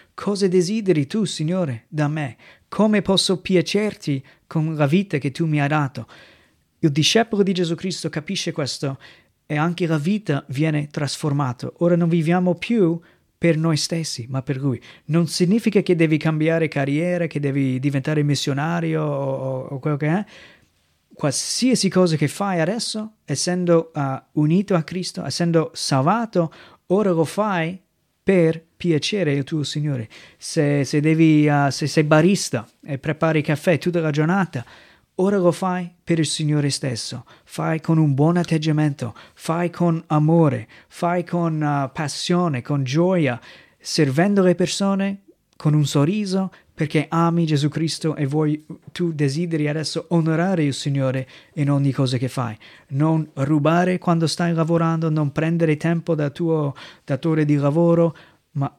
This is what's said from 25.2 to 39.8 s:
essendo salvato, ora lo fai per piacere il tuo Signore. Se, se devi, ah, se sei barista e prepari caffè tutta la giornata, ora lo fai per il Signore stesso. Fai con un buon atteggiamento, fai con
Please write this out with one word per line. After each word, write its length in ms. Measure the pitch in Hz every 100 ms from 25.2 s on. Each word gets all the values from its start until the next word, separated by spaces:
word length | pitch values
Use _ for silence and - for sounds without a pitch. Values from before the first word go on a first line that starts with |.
essendo 460 | 143 - 170 165 156
salvato, 800 | - - 135 143 220 220 180 160 - - - -
ora 240 | 185 202
lo 140 | 165
fai 560 | 156 - 214 180 165 185 _ _ _ _
per 400 | - 190 160 160 - -
piacere 560 | 175 151 - 208 156
il 120 | 143
tuo 180 | 131 156
Signore. 460 | 139 151 151 131 107 - - _
Se, 460 | - 165 143 143
se 180 | 135 151
devi, 480 | 151 160 160 151 151
ah, 220 | 147 139
se 160 | - 147
sei 160 | -
barista 640 | 151 156 170 202 - 120 104 _
e 160 | - 139
prepari 440 | 156 143 160 156
caffè 360 | 147 143 - 151
tutta 220 | 175 170
la 100 | 160
giornata, 540 | 147 156 196 175 127 117 - - _ _ -
ora 200 | 190 202
lo 160 | 175
fai 360 | 156 190 180 175 _
per 160 | - 165
il 80 | 151
Signore 440 | - 151 151 143
stesso. 540 | - 139 117 - 120 - -
Fai 360 | _ - 160 160
con 180 | - 160
un 140 | 151
buon 240 | 135 151 175
atteggiamento, 800 | 170 160 156 151 151 139 117 - -
fai 360 | - - 165 175
con 320 | 175